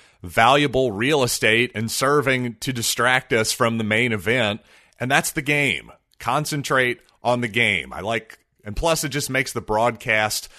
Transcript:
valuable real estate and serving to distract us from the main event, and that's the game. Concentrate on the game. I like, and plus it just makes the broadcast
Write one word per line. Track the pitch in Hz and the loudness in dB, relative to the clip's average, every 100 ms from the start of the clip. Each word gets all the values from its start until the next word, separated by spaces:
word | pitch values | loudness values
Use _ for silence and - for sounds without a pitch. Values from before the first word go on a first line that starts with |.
| _ _ | _ _
valuable | 90 117 117 143 147 131 131 | -4 4 6 6 4 2 0
real | 98 127 151 | 0 0 0
estate | 123 - 117 110 123 | 0 0 2 4 2
and | 104 113 | -2 -6
serving | - 135 147 131 127 123 113 | -2 2 2 2 0 -2 -6
to | - | -6
distract | 123 110 - 120 127 - | -4 -4 0 2 2 2
us | 117 110 | 0 0
from | - 120 113 | 0 0 0
the | |
main | 107 107 123 | 0 0 2
event, | 107 90 127 107 107 - - _ _ | 0 0 0 0 -2 -10 -20 _ _
and | 127 | 0
that's | 143 175 | 0 0
the | - | -4
game. | 139 147 139 76 57 - _ _ | -2 0 0 -2 -6 -20 _ _
Concentrate | - 135 147 151 135 135 123 113 _ _ | -4 -2 -2 -4 -2 0 0 -2 _ _
on | 117 123 | -2 0
the | 120 | 0
game. | 101 113 95 65 | 0 2 0 -4
I | 65 | -8
like, | 95 113 - - _ _ | -4 -4 -6 -16 _ _
and | 107 104 | -10 -4
plus | 165 160 | -2 -2
it | 156 | -2
just | 139 139 | -6 -4
makes | 131 135 | -4 -4
the | 120 | -6
broadcast | 92 107 120 113 123 110 107 - - | -4 0 0 -2 -2 0 0 -4 -8